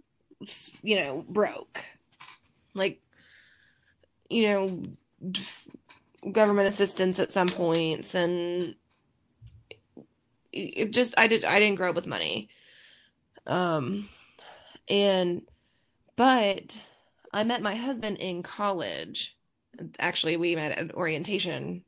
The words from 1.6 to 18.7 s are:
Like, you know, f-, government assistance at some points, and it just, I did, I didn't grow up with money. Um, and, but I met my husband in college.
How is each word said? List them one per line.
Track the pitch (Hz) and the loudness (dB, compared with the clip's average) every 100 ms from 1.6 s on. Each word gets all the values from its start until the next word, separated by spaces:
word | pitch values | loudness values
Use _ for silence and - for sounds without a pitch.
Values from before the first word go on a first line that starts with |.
| - - - - _ _ - - _ _ _ | -12 -14 -14 -18 _ _ -20 -20 _ _ _
Like, | 196 190 - _ _ - - - _ _ _ _ _ _ _ _ | -2 -2 -2 _ _ -20 -20 -20 _ _ _ _ _ _ _ _
you | 226 | 2
know, | 214 202 190 180 - - _ _ 185 190 | 4 4 0 -4 -8 -14 _ _ -8 -8
f-, | 190 - - - _ - _ _ 202 | -10 -14 -20 -20 _ -20 _ _ -4
government | 214 208 202 196 | 4 4 6 4
assistance | 202 196 - 185 185 | 4 0 2 0 2
at | - | 0
some | 196 180 | 2 2
points, | - 170 165 160 156 - | 2 0 2 0 -2 -4
and | 185 170 175 175 175 165 98 _ _ _ _ _ _ - - _ - _ - - _ _ _ _ | -2 0 0 -2 -4 -4 -8 _ _ _ _ _ _ -20 -20 _ -20 _ -20 -20 _ _ _ _
it | - 196 - 214 | -10 -8 -4 0
just, | 233 247 - | 2 2 4
I | 220 | 6
did, | 220 | 6
I | - - | 4 4
didn't | 208 196 | 4 4
grow | 180 | 0
up | |
with | 165 180 | -2 -2
money. | 104 78 107 - _ - - - - _ _ _ - - | -4 -2 -4 -8 _ -20 -20 -20 -20 _ _ _ -18 -4
Um, | 170 180 156 131 202 202 - - - - - - - - | -2 0 -2 -2 -6 -8 -16 -20 -20 -20 -20 -20 -20 -2
and, | 202 202 190 180 175 - _ _ _ _ _ _ - | 2 4 4 2 0 -6 _ _ _ _ _ _ 4
but | 254 254 202 190 - - - _ _ _ - | 6 6 4 0 -6 -16 -16 _ _ _ -6
I | 202 | 0
met | 220 240 | 0 0
my | 214 220 | -2 -2
husband | 254 233 214 196 | -4 -4 -4 -4
in | 185 175 | -4 -6
college. | 180 - 202 | -8 -4 -2